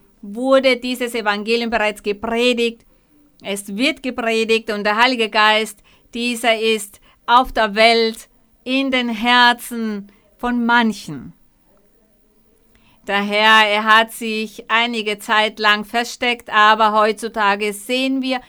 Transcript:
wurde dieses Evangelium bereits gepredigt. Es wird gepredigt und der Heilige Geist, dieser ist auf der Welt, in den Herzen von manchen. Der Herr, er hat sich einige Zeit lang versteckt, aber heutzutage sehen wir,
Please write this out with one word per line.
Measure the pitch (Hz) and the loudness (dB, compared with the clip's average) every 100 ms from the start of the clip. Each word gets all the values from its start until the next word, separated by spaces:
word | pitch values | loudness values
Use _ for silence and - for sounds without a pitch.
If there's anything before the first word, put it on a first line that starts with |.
| _ _ | _ _
wurde | 202 208 262 269 262 247 | -16 -6 2 2 4 0
dieses | 247 247 240 | -2 -6 -6
Evangelium | 233 208 202 208 233 233 | -4 -4 -4 -2 -2 0
bereits | 220 214 208 | -2 -2 -4
gepredigt. | 208 202 233 233 247 240 233 226 _ _ _ _ _ _ | -6 -6 -4 0 2 2 -2 -4 _ _ _ _ _ _
Es | 196 196 202 196 | -10 -10 -8 -2
wird | 277 - | -2 -2
gepredigt | 262 247 226 226 226 226 226 | -6 -6 -2 -2 0 0 -2
und | 208 | -4
der | 208 208 | -2 2
Heilige | 247 247 220 | 0 0 -2
Geist, | 214 214 214 220 - _ _ _ 233 | 2 2 2 -2 -10 _ _ _ -8
dieser | 240 233 240 220 | -6 -2 -2 0
ist | 226 220 - - _ _ - | 0 -2 -4 -20 _ _ 2
auf | 240 262 | 2 2
der | 247 220 202 | 0 0 4
Welt, | 226 226 226 220 - _ _ _ | 4 4 0 -4 -16 _ _ _
in | - 262 269 | -6 -4 -2
den | 254 240 | -2 -4
Herzen | 214 240 247 240 240 - 233 220 208 202 _ _ _ | -2 2 4 4 2 -4 -8 -6 -8 -12 _ _ _
von | 247 240 233 | -6 -2 0
manchen. | 240 226 - - 143 160 - _ _ _ _ _ _ _ _ _ _ _ _ _ _ _ _ - | 2 0 -2 -10 -14 -16 -20 _ _ _ _ _ _ _ _ _ _ _ _ _ _ _ _ -6
Der | 202 | -4
Herr, | 202 208 214 220 214 | -2 2 6 6 6
er | 208 | 2
hat | 220 220 226 | 4 4 2
sich | - 226 214 214 - - | -4 -6 -6 -6 -10 -2
einige | 220 240 233 214 208 | -2 0 -4 -6 -6
Zeit | 220 214 214 214 | 0 2 2 0
lang | 214 208 214 | 0 0 -2
versteckt, | 240 233 - 247 240 - | -6 -6 -4 -4 -4 -2
aber | 214 214 220 214 | 4 4 6 4
heutzutage | 214 214 214 226 220 202 202 208 | 2 0 0 -6 -2 0 0 -4
sehen | 202 - 254 269 269 | -6 -4 -2 -2 -2
wir, | 262 254 | -4 -6